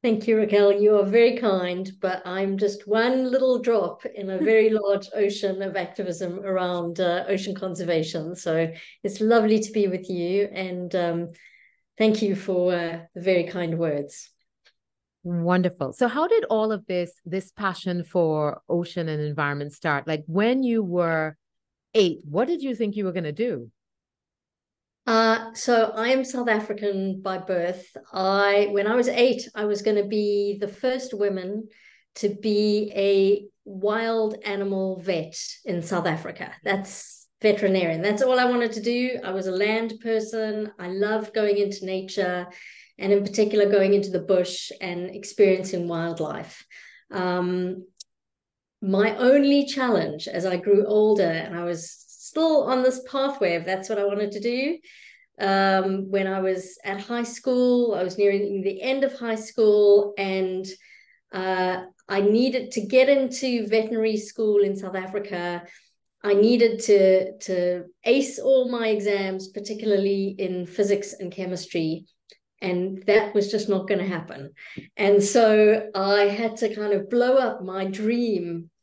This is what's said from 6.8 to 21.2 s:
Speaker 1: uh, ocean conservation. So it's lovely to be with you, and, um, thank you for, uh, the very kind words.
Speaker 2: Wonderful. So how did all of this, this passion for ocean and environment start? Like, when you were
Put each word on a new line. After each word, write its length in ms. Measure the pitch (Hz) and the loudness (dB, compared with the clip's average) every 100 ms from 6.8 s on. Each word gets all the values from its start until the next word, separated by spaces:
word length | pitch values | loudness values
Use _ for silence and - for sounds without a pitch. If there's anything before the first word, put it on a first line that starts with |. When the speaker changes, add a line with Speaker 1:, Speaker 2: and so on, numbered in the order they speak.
| 170 170 | -4 -2
Speaker 1:
uh, 260 | 180 175 185 | 0 0 -2
ocean 260 | 196 196 | -4 -4
conservation. 800 | 190 190 175 175 165 160 170 156 175 | -8 -8 -6 -2 -2 -2 -6 -8 -8
So 360 | - 160 165 165 - - | -2 0 -2 -6 -20 -8
it's 180 | 202 196 | -8 -2
lovely 380 | 214 233 214 220 | 4 4 6 2
to 120 | 214 | 2
be 160 | 220 196 | 0 0
with 200 | 185 185 | -2 -6
you, 360 | 180 170 196 | -4 -2 0
and, 500 | 202 190 185 180 180 | -2 -4 -8 -6 -4
um, 340 | 185 170 170 170 170 - _ _ _ _ _ | -2 -2 -2 -6 -10 -20 _ _ _ _ _
thank 240 | 220 214 | 2 4
you 140 | 208 196 | 0 -2
for, 360 | - 180 180 | -2 0 2
uh, 280 | 175 170 165 165 | 0 -4 -8 -12
the 60 | - | -6
very 240 | 180 180 | 0 2
kind 320 | 170 185 170 165 | 0 -4 -4 -2
words. 520 | 165 147 143 - - _ _ _ _ _ _ _ _ _ | -2 -2 -6 -14 -20 _ _ _ _ _ _ _ _ _
Speaker 2:
Wonderful. 680 | 175 175 170 180 180 180 135 | -6 -2 2 2 2 -2 -8
So 160 | - 247 | -2 -2
how 180 | 247 339 | 0 2
did 180 | 453 | 2
all 280 | - 220 220 | 2 0 0
of 120 | 208 - | -4 -4
this, 260 | 180 175 - | -4 -4 -8
this 280 | - 185 190 | -8 -8 -8
passion 500 | - 202 180 190 175 | -6 -6 -4 -4 -4
for 580 | 160 185 165 156 147 - _ | -2 0 2 2 -2 -4 _
ocean 400 | 170 170 180 165 | -4 -2 -6 -4
and 140 | 151 | -4
environment 500 | 151 147 143 143 147 | -4 -2 -2 -2 -8
start? 360 | - 165 143 160 | -6 -2 -2 -2
Like, 160 | 156 151 | -6 -2
when 380 | 165 220 262 | 0 0 0
you 180 | 254 226 | 0 0
were 540 | 190 175 170 160 | 0 0 0 0